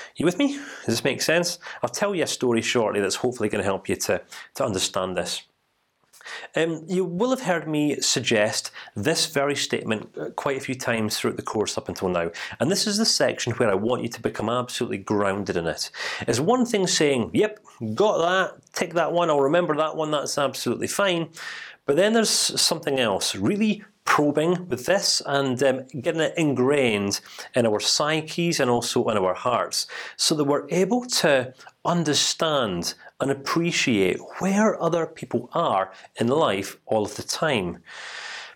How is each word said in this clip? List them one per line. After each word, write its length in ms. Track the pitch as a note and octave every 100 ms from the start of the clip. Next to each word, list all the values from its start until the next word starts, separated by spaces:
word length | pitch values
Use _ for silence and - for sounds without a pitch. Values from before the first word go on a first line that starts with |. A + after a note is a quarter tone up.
| -
You 120 | - D#3+
with 100 | F3
me? 220 | C#4 - - -
Does 120 | - A2+
this 80 |
make 180 | C#3+ A#2+
sense? 360 | - E3 F3 - - -
I'll 60 | A#2+
tell 260 | - G3+
you 100 | F3+
a 20 | C3
story 340 | - B2+ A2+
shortly 400 | A2+ B2 G#2 G2+
that's 160 | G2 -
hopefully 320 | B2 - G#2+
gonna 140 | G#2
help 260 | F#2+ F#2+ -
you 80 | F#2
to, 240 | - F#2 - - - -
to 80 |
understand 520 | C3 F#2+ - G2 F#2 F2+
this. 280 | - - - _ _ _ _ _ _ - - - -
Um, 300 | D3+ E3 D#3 D#3+
you 180 | F#3
will 260 | F3 F3 B3
have 120 | B3+
heard 240 | F3+ E3 D3+
me 340 | D3+ D3 -
suggest 720 | - C#3+ B2 A2 G#2+ - - - -
this 320 | G#2+ A#2+ E3 -
very 300 | C#3+ C#3+ C#3
statement, 540 | - A2+ A#2 G#2+ - -
uh, 140 | -
quite 280 | - C#3+ C3+
a 20 |
few 140 | C3
times 440 | C3 - A2+ G#2+ -
throughout 180 | A#2 -
the 60 |
course 340 | - A2 G2 -
up 100 | -
until 200 | F2 F#2+
now, 220 | F2 E2+ - - -
and 100 | B2+
this 160 | G3 A3
is 120 | G3+
the 80 | A3
section 460 | - B2+ - B2
where 160 | A2+ A2+
I 40 |
want 280 | F#2+ A2 B2
you 60 | A#2
to 120 | -
become 260 | A#2+ - G#2+
absolutely 500 | B2 B2 - A2 A#2+
grounded 580 | F#2+ G#2 G2+ G2 F#2+ F2
in 100 | E2
it. 240 | D2+ - - - - -
It's 100 | A#2+
one 280 | E3 B3+ A#3
thing 200 | G3+ F3+
saying, 440 | - D3 C3 F#2
"Yep, 280 | C#3 G#3 - - - A2
got 240 | A2 G#3 E3+
that, 540 | E3+ F#3+ F3 - _
tick 220 | - F3
that 180 | E3 D3
one, 160 | E3+ E3+
I'll 100 | D3
remember 340 | C#3 E3+ E3+ D3+
that 200 | D#3 D3+
one, 140 | D#3
that's 280 | D3+ C#3 -
absolutely 500 | C3+ - B2+ A2 -
fine," 420 | - G3 E3+ D#3 - - - - -
but 120 | - D3
then 160 | G#3
there's 180 | A3+ G#3+
something 720 | - - - - E3 D#3 C3+
else, 340 | A2+ F#2+ -
really 480 | F#2+ A2 G3+ G#3+ - - _
probing 640 | - - D3 D3 D#3+ F3+ F3+
with 180 | B2+ -
this 360 | G3 - -
and, 380 | C#3+ C#3 C3+ B2
um, 240 | C3+ C3 C3 C#3
getting 200 | E3+ E3
it 140 | D3+ -
ingrained 840 | D3+ B2 B2+ D3 B2 G#2 G2+ - - - -
in 100 | B2+
our 140 | A2+ G#2
psyches 800 | - - D3+ D#3 D#3 - E3+ D#3
and 100 | B2+
also 400 | A#2+ - B2 A#2
in 80 | G#2+
our 180 | F#2
hearts, 520 | F2+ B2 A2 F2 - - - - -
so 180 | -
that 100 | D#3
we're 240 | C#3 C#3+ -
able 340 | E3 F#3+ B3
to 500 | B3 - E3 C3+ B2 - - -
understand 1080 | D#3 F3 D3+ C#3 - - D#3+ C#3+ A2 F2 - - - -
and 100 | C3+
appreciate 880 | C#3 - E3 E3+ - C3+ G#2 F#2 - - -
where 440 | F#3 G3+ A3 -
other 240 | E3 E3+ D#3+
people 420 | - - A#2+ -
are 400 | D#3+ D#3 G2 F#2+ - - -
in 100 | A#2
life 520 | D3+ C#3 G2 F#2+ - -
all 180 | A2
of 100 | G2+ -
the 60 |
time. 600 | - - D#3+ A#2+ F2 D#2+ - - - - - - -